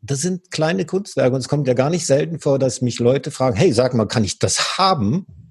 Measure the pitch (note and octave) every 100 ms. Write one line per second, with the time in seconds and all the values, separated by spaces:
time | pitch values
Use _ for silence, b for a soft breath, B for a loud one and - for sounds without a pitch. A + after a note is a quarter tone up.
0 | G#2 C#3 F3+ F3+ - - D#3 F#3+ F3 F#3+
1 | G3+ - C3 C3 B2 D3 B2+ B2 C3+ F3
2 | - C#3 D#3+ E3 D3 C#3 C3 - B2 -
3 | A#2+ C#3 D3 - C3 G2+ F3+ A2+ B2+ A#2+
4 | G#2 A2+ G2+ - A2 - - - F#3+ E3+
5 | G2+ E3 - - -